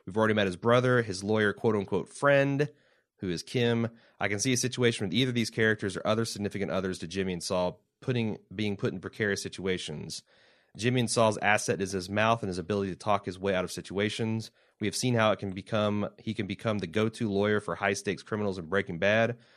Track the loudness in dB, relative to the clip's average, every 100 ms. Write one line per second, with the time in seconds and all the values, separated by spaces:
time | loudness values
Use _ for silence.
0 | -6 2 2 4 0 0 4 6 6 2
1 | 0 -2 0 2 2 2 0 0 0 -2
2 | -4 0 4 4 4 0 -2 -6 _ _
3 | _ _ -4 -4 -2 0 2 2 0 -6
4 | _ -4 -2 0 0 0 0 2 2 2
5 | 0 0 2 2 0 2 2 2 -2 -2
6 | 0 0 0 -2 -4 -4 -2 -2 -2 -4
7 | -6 -4 -2 -2 -2 0 0 -4 _ _
8 | -4 0 -2 -4 -8 -4 -2 0 -2 -4
9 | -6 -2 0 0 -4 -6 -2 -2 -4 -10
10 | -10 -12 -16 _ _ _ _ -4 0 2
11 | 2 4 4 4 2 2 2 -2 -2 -4
12 | -4 2 2 2 0 -4 -2 -2 -2 -4
13 | 0 0 -2 -4 -2 0 -2 -6 -6 -2
14 | -2 -2 -2 -4 -6 _ _ -6 -4 -2
15 | 2 4 4 2 -2 -8 -4 0 0 0
16 | -4 -6 -8 -6 -6 -4 -2 -2 -2 0
17 | 0 0 0 2 2 2 -2 -2 0 0
18 | -4 -6 -4 -4 -2 -4 -2 -2 -2 0
19 | 2 4 2 -2 _